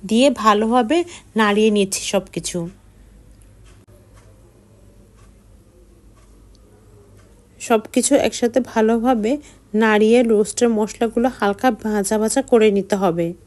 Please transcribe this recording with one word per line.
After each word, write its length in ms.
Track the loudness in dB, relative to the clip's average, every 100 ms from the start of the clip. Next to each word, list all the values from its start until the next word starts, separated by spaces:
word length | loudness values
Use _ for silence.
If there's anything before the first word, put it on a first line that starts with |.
| 0
দিয়ে 180 | 2 2 2
ভালোভাবে 600 | 2 2 2 0 0 -2 -2 -10 -10 -2
নাড়িয়ে 340 | 0 2 2 2
নিচ্ছি 260 | -2 -4 -4
সব 120 | -4 -4
কিছু। 240 | -12 -8 -8 -10 -14 _ -20 -20 -20 -20 -20 -20 -20 -20 -20 _ -20 -20 -20 -20 -20 -20 _ _ -20 -20 -20 -20 -20 -20 -20 -20 -20 _ _ -20 -20 -20 -20 -20 -20 -20 -20 -20 -20 -20 -20 -20 -20 -20 _ _ -20
সব 220 | -2 -2 0
কিছু 180 | -2 2 2 0
একসাথে 320 | -2 -2 -2 -2
ভালোভাবে 600 | 0 0 2 0 0 0 -4 -8 -20 _
নাড়িয়ে 440 | 0 2 4 4 4
রোস্টের 460 | 4 2 0 0 0
মশলাগুলো 600 | 0 -4 -4 -4 -2 -2 -2
হালকা 300 | -4 -2 -2 -2
ভাজা 320 | -4 -4 -2 -2
ভাজা 180 | 0 -2
করে 260 | 2 4 4
নিতে 260 | 2 -2 -2
হবে। 300 | 0 -2 -4 -6